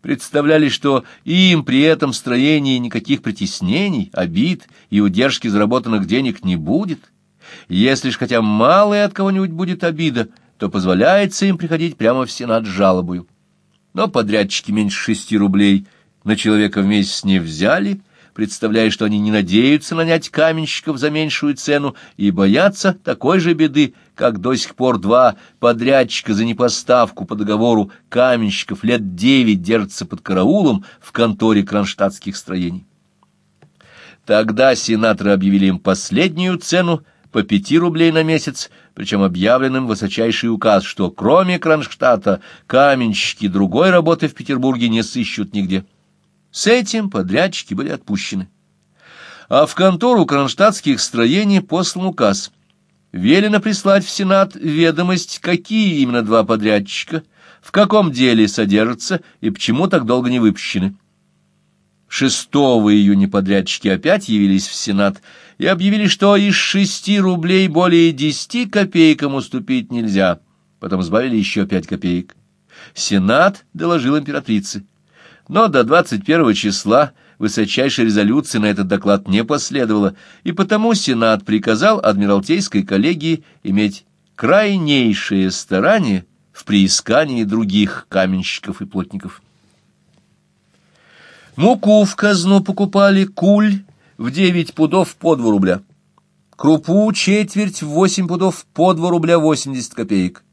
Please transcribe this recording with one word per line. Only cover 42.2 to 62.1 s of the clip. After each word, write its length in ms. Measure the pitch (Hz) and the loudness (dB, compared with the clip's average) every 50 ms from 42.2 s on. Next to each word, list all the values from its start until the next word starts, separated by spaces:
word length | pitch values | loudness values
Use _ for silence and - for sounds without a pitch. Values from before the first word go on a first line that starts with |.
| 95 104 95 87 - - - - _ | 0 -2 -2 -2 -4 -16 -20 -20 _
каменщики 840 | _ - 127 139 143 139 131 123 113 104 98 - - - - 110 98 | _ 2 2 4 4 2 2 0 -2 -2 -2 -4 -6 -6 -4 -4 -2
другой 420 | 90 98 98 95 87 - 170 190 | 0 0 0 0 2 2 2 4
работы 380 | 180 175 160 165 165 160 - 151 | 4 4 4 2 0 0 -2 -6
в 60 | 143 | -6
Петербурге 560 | - 123 - 139 131 127 135 131 120 120 117 | -8 -8 -6 -4 -2 0 -2 0 0 0 0
не 120 | 110 113 110 | 0 0 -2
сыщут 520 | 107 - 127 113 101 - - 101 98 104 | -2 -4 -6 -6 -6 -4 -8 -8 -6 -4
нигде. 320 | 104 98 87 95 95 95 _ _ _ _ _ _ _ _ _ _ _ _ _ | -4 -2 -2 -2 -4 -4 _ _ _ _ _ _ _ _ _ _ _ _ _
С 160 | _ - - | _ -4 0
этим 420 | 202 233 247 220 - - 226 214 196 | 2 2 2 0 -2 -4 -4 -4 -4
подрядчики 640 | - - - 180 92 139 170 190 170 - - - 101 | -4 -4 -4 -2 0 0 0 0 -2 -8 -10 -8 -8
были 160 | 95 135 151 | -6 -6 -6
отпущены. 600 | 156 - _ - 104 98 - - - 95 92 - _ _ _ _ _ _ _ _ _ _ _ - - - - - - - - _ | -8 -10 _ -6 -6 -6 -6 -6 -8 -8 -8 -10 _ _ _ _ _ _ _ _ _ _ _ -20 -20 -20 -20 -20 -20 -20 -8 _
А 160 | 120 131 156 | 2 2 2
в 100 | 143 - | 2 0
контору 520 | - 185 190 185 170 226 247 247 220 165 | 2 2 2 2 2 2 2 4 4 2
кронштадтских 760 | 127 143 139 139 131 - - 196 220 202 - - 147 135 107 | 2 2 0 0 -2 0 2 2 2 2 0 -2 -2 -2 -2
строений 600 | - - - 117 117 117 147 196 214 202 202 190 - | -4 -6 0 0 2 2 2 2 2 2 2 0 0
послан 420 | - 160 175 180 - - 180 185 | 0 -2 -2 -2 -4 -4 -6 -6
указ. 480 | 190 165 - - 104 98 - - - _ _ _ _ _ _ _ _ _ _ _ _ - | -6 -2 0 0 0 0 -2 -6 -14 _ _ _ _ _ _ _ _ _ _ _ _ -10
Велено 480 | 90 90 107 151 190 202 214 208 208 | -2 2 2 4 4 4 2 0 0
прислать 440 | 202 214 208 196 - 196 196 196 190 | 0 0 -4 -2 2 2 2 2 2
в 60 | - | -2
Сенат 440 | - - 196 190 190 196 196 196 - | -6 -4 -2 2 2 2 2 0 -2
ведомость, 840 | - - 160 147 156 165 165 156 151 180 180 185 175 - - - - | -8 -6 -4 0 2 2 2 2 0 -2 -2 -2 -2 -4 -8 -14 -8
какие 600 | - 165 180 175 175 - 214 220 214 196 170 147 | -4 -2 -2 -2 -4 -4 0 0 2 2 2 2
именно 200 | 135 123 120 120 | 0 0 0 -2
два 240 | 113 104 110 113 104 | 0 2 2 2 2
подрядчика, 800 | 113 113 110 104 110 107 101 98 98 - - - - 165 160 - _ _ _ _ - - _ _ | 2 0 0 2 2 2 0 0 -4 -10 -12 -10 -8 -8 -10 -10 _ _ _ _ -20 -20 _ _
в 100 | - - | -4 0
каком 400 | 190 208 196 214 214 196 165 135 | 0 2 4 4 2 2 2 0
деле 340 | 123 131 127 120 113 110 | 2 2 4 4 4 4
содержатся 760 | 101 - - 110 101 98 104 110 117 123 - - - 190 175 - _ _ _ | 2 2 -2 -2 2 2 2 2 0 -2 -6 -6 -6 -6 -6 -6 _ _ _
и 80 | - 113 | -6 -6
почему 380 | 98 - - - 113 135 175 | -6 -4 -4 -2 0 0 0
так 180 | 190 196 165 123 | 0 0 0 0
долго 240 | 110 123 127 127 123 | 0 0 0 0 0
не 100 | 123 123 | 0 2
выпущены. 560 | 113 107 95 - - - - 95 90 98 98 _ _ _ _ _ _ _ _ _ _ _ _ _ _ _ _ _ _ _ _ _ _ | 2 2 0 0 -8 -6 -4 -4 -4 -4 -6 _ _ _ _ _ _ _ _ _ _ _ _ _ _ _ _ _ _ _ _ _ _
Шестого 880 | _ | _